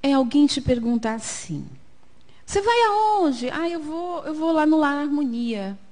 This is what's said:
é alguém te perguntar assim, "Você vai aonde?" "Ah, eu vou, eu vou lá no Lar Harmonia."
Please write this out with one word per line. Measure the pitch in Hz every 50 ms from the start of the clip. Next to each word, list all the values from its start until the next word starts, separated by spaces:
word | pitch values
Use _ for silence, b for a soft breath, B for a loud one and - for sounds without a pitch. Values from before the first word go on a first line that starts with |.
| -
é | 277 277
alguém | 269 262 233 - 285 294
te | 277 - 277
perguntar | 247 - 254 240 226 233 240 233 233 220 220
assim, | 226 214 - - - - - 160 143 135 - - - - - - - - - - - b b b b b
"Você | - - 403
vai | 403 440 466 480 466
aonde?" | 427 403 427 440 427 427 403 359 294 262 233 247 247
"Ah, | - 302 330
eu | 339 339 330
vou, | 302 302 311 330 349 359 349 320 -
eu | 302 311
vou | 311 320 330
lá | 330 311 302
no | 302 311
Lar | 311 302 285 285
Harmonia." | 285 294 294 285 294 294 254 233 233 240 233 226 208 196 196 196 196 - -